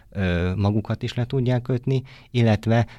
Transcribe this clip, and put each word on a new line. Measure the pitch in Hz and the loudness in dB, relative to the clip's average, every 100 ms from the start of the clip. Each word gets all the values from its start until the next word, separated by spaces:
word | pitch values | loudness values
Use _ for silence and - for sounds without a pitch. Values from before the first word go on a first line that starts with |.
| - | -12
ö, | 101 92 87 90 98 | -4 0 0 0 0
magukat | 101 107 101 110 | 0 0 -2 -4
is | 117 | -4
le | - | -4
tudják | 120 139 123 123 | -4 -2 0 0
kötni, | 123 123 135 135 135 - - | -2 -4 -2 -4 -4 -16 -6
illetve | 120 117 104 110 113 113 | 2 2 2 2 2 0